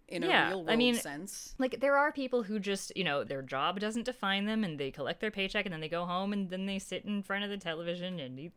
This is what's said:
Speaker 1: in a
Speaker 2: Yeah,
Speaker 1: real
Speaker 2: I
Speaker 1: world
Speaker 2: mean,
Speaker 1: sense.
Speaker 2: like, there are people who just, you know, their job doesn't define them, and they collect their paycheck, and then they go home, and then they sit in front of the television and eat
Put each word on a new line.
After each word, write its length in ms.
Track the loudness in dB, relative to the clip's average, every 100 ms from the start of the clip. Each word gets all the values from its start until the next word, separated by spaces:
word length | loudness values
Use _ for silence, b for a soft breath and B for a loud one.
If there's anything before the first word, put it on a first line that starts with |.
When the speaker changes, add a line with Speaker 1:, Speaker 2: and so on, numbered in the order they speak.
| -8
Speaker 1:
in 140 | -2
a 40 | 4
Speaker 2:
Yeah, 200 | 6 6
Speaker 1:
real 120 | 2
Speaker 2:
I 20 |
Speaker 1:
world 140 | 2 6
Speaker 2:
mean, 160 | 6 4
Speaker 1:
sense. 580 | -2 -6 -8 -10 -8 0
Speaker 2:
like, 220 | 0 2
there 160 | 4 6
are 160 | 4
people 300 | 2 0 0
who 160 | 0 -2
just, 360 | 0 -2 -2
you 100 | -2
know, 200 | 0 0
their 160 | 0 -4
job 380 | -2 0 0 0
doesn't 240 | -2 -2
define 400 | -4 -2 0 2
them, 180 | 2 2
and 160 | 0 -2
they 120 | -4
collect 300 | -2 -4 -2
their 100 | -2
paycheck, 340 | -2 -2 0
and 80 | -2
then 80 | -4
they 80 | -4
go 160 | -2
home, 280 | 0 0 0
and 160 | -2 -2
then 160 | -2 -4
they 120 | -4
sit 260 | -4 -6 -4
in 160 | -4
front 200 | -2 -2
of 60 | -2
the 60 | -4
television 640 | -4 -4 -4 -4 -4 -6
and 180 | -6 -8
eat 140 | -10